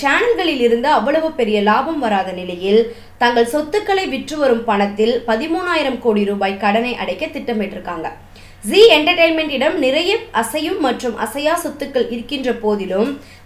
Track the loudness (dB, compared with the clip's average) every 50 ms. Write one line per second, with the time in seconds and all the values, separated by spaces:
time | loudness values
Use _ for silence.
0 | -2 0 2 2 2 2 0 0 0 -2 0 2 2 2 2 2 2 2 2 2
1 | 2 2 0 0 0 -2 -2 -2 -2 0 0 2 2 2 2 2 2 -2 -4 -2
2 | -2 0 0 0 -2 -4 -6 -8 -8 -10 -10 -4 0 2 4 4 4 2 -4 -14
3 | -18 -20 -4 0 0 2 4 2 0 2 0 -4 -4 -2 -2 -4 0 0 0 0
4 | 0 -2 -4 -6 -6 -8 -4 -2 0 2 2 0 0 0 0 0 0 0 0 0
5 | 0 0 0 -2 0 -2 -2 -2 -2 -2 -4 -2 -2 -2 -2 0 0 -2 -4 -2
6 | 0 0 2 2 0 0 0 -2 -2 -2 -2 -2 -2 0 0 0 0 -2 -4 -6
7 | -6 -6 -6 -6 -6 -8 -8 -8 -6 -6 -4 -4 -4 -6 -6 -10 -10 -10 -10 -8
8 | -8 -10 -12 -14 -20 -20 -20 -20 -20 -20 -20 -12 -8 0 6 8 10 10 8 6
9 | 4 2 4 4 4 4 4 2 -2 -2 -2 0 0 0 0 2 0 2 2 2
10 | 2 0 0 -2 -2 -4 -4 -2 -2 -2 -2 -4 -2 -2 -2 0 0 -2 -2 -2
11 | -4 -4 -4 -4 -6 -6 -4 -2 0 0 0 0 -2 -6 -6 -6 -10 -4 0 -2
12 | -2 0 -4 -8 -8 -6 -6 -4 -2 -2 -4 -2 0 -2 0 0 -2 -2 0 0
13 | 0 0 -2 -8 -12 -20 -20 -20 0